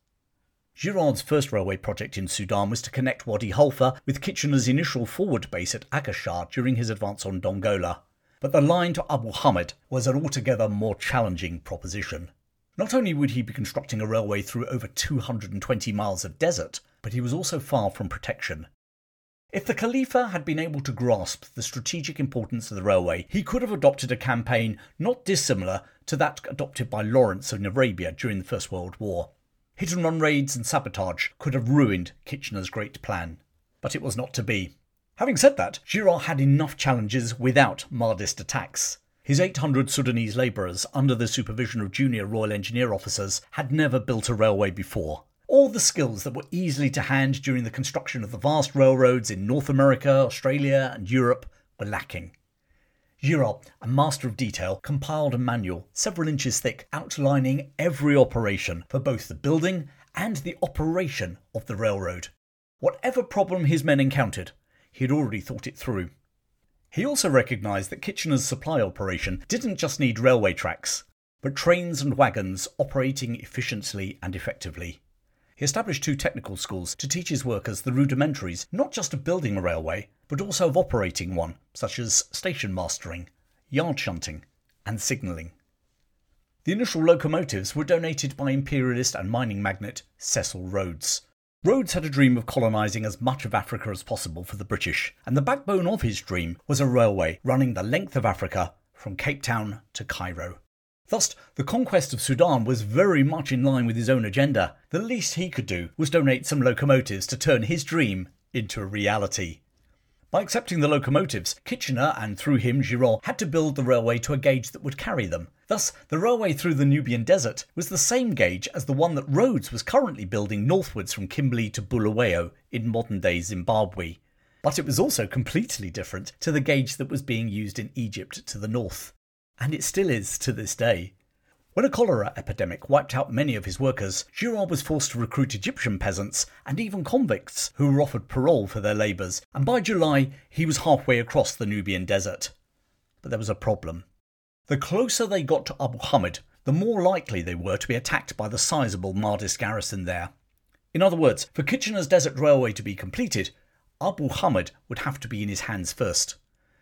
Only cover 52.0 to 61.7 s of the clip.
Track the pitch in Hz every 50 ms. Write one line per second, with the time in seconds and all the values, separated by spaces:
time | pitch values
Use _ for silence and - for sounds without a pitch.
52 | - - - 87 82 87 - _ _ _ _ _ _ _ _ _ _ _ _ _
53 | _ _ _ _ - 139 170 147 127 107 98 - - - - _ - 113 131 139
54 | 151 156 139 - - 123 104 - 123 104 - - 92 92 95 - - - 143 139
55 | 139 - 156 156 151 139 120 120 127 123 117 117 98 90 90 87 - _ - -
56 | - 220 175 170 160 156 147 135 - 127 110 - - 123 - - - - - 151
57 | - - - 147 139 139 143 139 131 131 135 139 - - - - 156 175 139 135
58 | 147 147 143 139 123 - - 117 113 101 98 95 - - 85 85 - - - -
59 | - 139 123 107 - - 76 - - 143 160 160 160 185 185 175 139 - - _
60 | _ _ - 165 196 226 208 139 143 180 - - 185 - - 151 151 160 165 185
61 | 185 139 - - 101 87 87 - _ _ - 110 - -